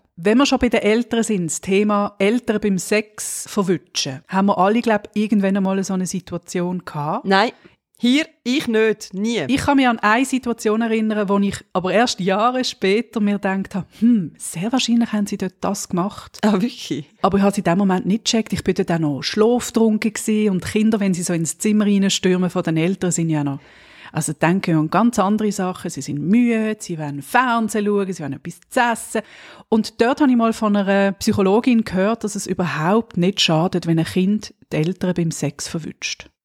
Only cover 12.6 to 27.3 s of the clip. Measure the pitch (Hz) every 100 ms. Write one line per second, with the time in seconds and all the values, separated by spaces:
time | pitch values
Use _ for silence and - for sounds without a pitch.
12.6 | 247 - 190 208 240 226 208 202 196 196
13.6 | 190 190 - - 226 226 151 - - 165
14.6 | 208 254 - 233 233 208 202 202 185 -
15.6 | 180 202 - 175 196 - - - 214 196
16.6 | 240 - - 151 147 _ 196 196 202 202
17.6 | 170 175 196 185 175 226 - 226 220 185
18.6 | - 185 190 165 151 135 - 214 220 247
19.6 | - 233 226 214 220 - - 214 214 180
20.6 | - 214 220 220 196 175 175 170 165 -
21.6 | 214 214 208 202 196 - 185 180 180 185
22.6 | 170 160 170 190 180 170 165 151 143 135
23.6 | - - - - - - 160 156 160 185
24.6 | 180 160 156 175 233 226 190 208 214 202
25.6 | 185 180 175 139 139 143 151 233 240 226
26.6 | 220 214 - 165 151 143 156